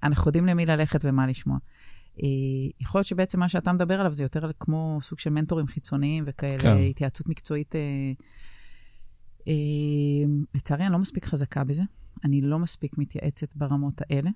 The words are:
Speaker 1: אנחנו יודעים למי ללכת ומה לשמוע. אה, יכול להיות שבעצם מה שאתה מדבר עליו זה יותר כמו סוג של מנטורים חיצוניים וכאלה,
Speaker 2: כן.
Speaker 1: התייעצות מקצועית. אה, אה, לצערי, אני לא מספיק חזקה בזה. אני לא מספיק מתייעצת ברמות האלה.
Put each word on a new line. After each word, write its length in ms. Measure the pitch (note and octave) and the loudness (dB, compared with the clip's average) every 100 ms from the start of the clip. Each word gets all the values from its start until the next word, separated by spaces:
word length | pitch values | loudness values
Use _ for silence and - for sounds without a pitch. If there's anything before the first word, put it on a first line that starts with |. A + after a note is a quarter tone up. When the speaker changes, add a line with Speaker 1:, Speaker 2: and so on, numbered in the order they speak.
Speaker 1:
אנחנו 260 | D3 D3 - | 4 4 4
יודעים 160 | D#3 F3+ | 4 4
למי 200 | F3 E3 | 4 4
ללכת 340 | D#3 D#3 D3+ | 4 4 2
ומה 240 | C#3+ C3+ C3 | 2 2 2
לשמוע. 300 | C3 - C3+ - - - - - - | 0 -2 -2 -4 -20 -16 -16 -18 -4
אה, 40 | C#3 C3+ C3+ C3 C3+ - | -2 0 0 -2 -4 -6
יכול 180 | B2+ G3 | -2 0
להיות 80 | G3 | 0
שבעצם 320 | F3+ F#3 F3+ | 0 0 2
מה 100 | F3 | 2
שאתה 240 | F3+ E3+ | 2 2
מדבר 260 | F3+ F3+ F#3+ | 2 2 2
עליו 140 | F#3+ | 2
זה 100 | D3 | 0
יותר 280 | C3+ D#3+ D#3 D#3 | -2 -2 -4 -4
כמו 400 | - D#3 D#3+ D3+ | -2 0 0 -4
סוג 180 | C#3 C#3+ | -6 -6
של 100 | - | -2
מנטורים 380 | D3+ D#3 E3 D3 | 0 0 0 -2
חיצוניים 560 | - - C#3 C#3+ D#3 D3 | -4 -4 -2 0 0 -4
וכאלה, 320 | C3 C#3+ C3+ | -4 -4 2
Speaker 2:
כן. 160 | - G#2 F#2 | 6 6 6
Speaker 1:
התייעצות 380 | - - - D#3+ | 2 -2 -2 -6
מקצועית. 480 | D#3+ - D3+ D3 D#3+ | -6 -4 -4 -4 -4
אה, 60 | D3 C#3 C3+ C3 - - - - - - - - - - - - - | -2 -2 -4 -6 -10 -18 -16 -16 -16 -18 -18 -18 -18 -18 -20 -14 -2
אה, 60 | D#3 D3 D3 D3 D3 C#3+ C#3+ D3 D3 D3 C#3 | -2 0 -2 0 0 2 2 2 2 0 -4
לצערי, 280 | - C#3+ F#3+ | -2 0 2
אני 80 | |
לא 60 | F3 | 2
מספיק 260 | F#3+ - - | 2 -2 -4
חזקה 380 | D3+ C#3 - | -2 -2 -2
בזה. 200 | C3+ C#3+ G3 - - - D3 | -2 0 -2 -6 -20 -4 2
אני 160 | C#3 | 2
לא 180 | C#3 D3+ | 2 0
מספיק 380 | E3+ - D3 - | 0 -2 -4 -4
מתייעצת 580 | C#3+ D3+ D3 - D3+ D3 | -4 -2 -4 -4 -8 -6
ברמות 460 | C#3+ C#3+ C#3+ C3+ - | -2 0 -2 -4 -2
האלה. 200 | C#3 D3+ | 0 0